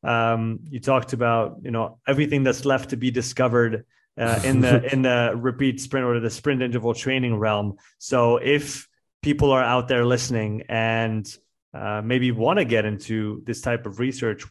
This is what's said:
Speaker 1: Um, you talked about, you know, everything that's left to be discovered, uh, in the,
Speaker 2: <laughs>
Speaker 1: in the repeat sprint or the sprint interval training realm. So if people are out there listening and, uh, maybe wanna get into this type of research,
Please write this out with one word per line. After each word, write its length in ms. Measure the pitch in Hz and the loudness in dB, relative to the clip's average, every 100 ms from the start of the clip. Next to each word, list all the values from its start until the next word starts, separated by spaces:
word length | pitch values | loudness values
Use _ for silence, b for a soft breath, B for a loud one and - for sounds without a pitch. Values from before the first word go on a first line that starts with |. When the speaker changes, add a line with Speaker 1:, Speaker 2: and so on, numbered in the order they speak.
Speaker 1:
Um, 580 | 120 117 113 113 113 110 - | -2 0 2 0 -2 -6 -10
you 120 | 123 | -6
talked 340 | 135 131 120 | 0 0 0
about, 460 | 120 117 117 107 - | -2 2 2 0 -6
you 80 | 131 | -6
know, 280 | 113 110 - - | -4 -4 -4 -2
everything 380 | 139 151 143 | 0 2 2
that's 220 | 131 120 139 | 2 2 0
left 240 | 131 - | 0 -2
to 80 | 117 | -4
be 120 | 127 | -2
discovered, 760 | 123 120 - 127 120 117 110 - _ _ - | -2 -4 0 2 4 2 -2 -10 _ _ -4
uh, 200 | 117 113 | -2 0
in 160 | 131 131 | 2 4
the, 140 | 127 123 | 6 4
Speaker 2:
<laughs> 80 | 123 | 2
Speaker 1:
in 80 | 135 | 2
the 320 | 131 120 117 | 4 4 2
repeat 460 | 117 123 127 135 107 | 0 -2 0 0 -2
sprint 240 | 127 135 | -4 -2
or 160 | 123 120 | 0 0
the 80 | 113 | -2
sprint 320 | - 147 127 | -2 -2 0
interval 320 | 127 120 117 | 0 -2 -2
training 420 | 110 135 131 123 107 | -2 -2 0 0 0
realm. 420 | 107 104 104 101 b b | 0 0 -2 -6 b b
So 380 | - 127 117 120 | -2 2 4 4
if 500 | 120 147 135 - - _ _ _ | 2 0 -2 -12 -16 _ _ _
people 280 | 143 - 143 | -2 2 2
are 140 | 131 | 4
out 240 | 120 127 123 | 2 2 2
there 160 | 123 | 2
listening 600 | 120 123 123 117 107 107 - | 2 2 0 -2 -2 -6 -4
and, 580 | 113 113 113 113 110 104 - _ _ _ | -2 0 0 -2 -4 -8 -14 _ _ _
uh, 300 | - 104 107 | -10 -6 -6
maybe 280 | 113 127 123 | -2 0 0
wanna 340 | 113 127 196 123 | 0 2 2 2
get 180 | 113 | 2
into 580 | 107 101 - 110 107 107 120 | 0 -4 -4 -4 -4 -6 -8
this 160 | 117 | -6
type 240 | 123 120 110 | -4 -4 -6
of 120 | 95 | -6
research, 460 | 131 127 117 101 - | -4 -4 -4 -6 -10